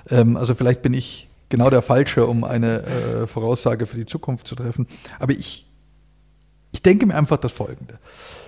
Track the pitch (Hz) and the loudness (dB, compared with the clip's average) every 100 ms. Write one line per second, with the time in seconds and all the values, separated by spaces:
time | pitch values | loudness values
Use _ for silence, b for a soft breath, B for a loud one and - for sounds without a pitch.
0 | B 120 117 120 120 123 123 123 - 127 | B 4 4 4 0 0 2 2 0 -2
1 | - - - _ - 120 131 127 - 127 | -6 -14 -20 _ -4 2 4 4 4 2
2 | 143 - 117 117 - 120 117 113 - 127 | 2 2 2 0 -2 -2 -2 -2 -4 -4
3 | 117 113 113 117 113 127 123 117 117 117 | -4 -4 -6 -4 -2 0 0 -2 -4 -8
4 | 113 160 - 123 - 123 120 113 123 B | -10 -10 -8 -8 -10 -10 -6 -6 -6 B
5 | B B 131 139 - - _ _ _ _ | B B -2 -2 -6 -14 _ _ _ _
6 | _ _ _ _ _ _ _ - 185 196 | _ _ _ _ _ _ _ 2 4 6
7 | 208 156 147 151 123 - 127 - - 110 | 4 2 2 0 -2 -6 -10 -12 -18 -20
8 | B B B B | B B B B